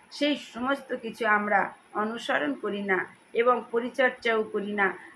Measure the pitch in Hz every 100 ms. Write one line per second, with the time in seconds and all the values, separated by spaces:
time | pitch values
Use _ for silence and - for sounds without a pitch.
0 | _ - 294 285 - 226 254 277 - 254
1 | 226 220 226 208 208 202 185 - _ -
2 | 214 233 - - - - 208 202 202 185
3 | - - _ - 240 240 220 233 247 247
4 | 254 254 240 226 220 208 202 208 196 180
5 | -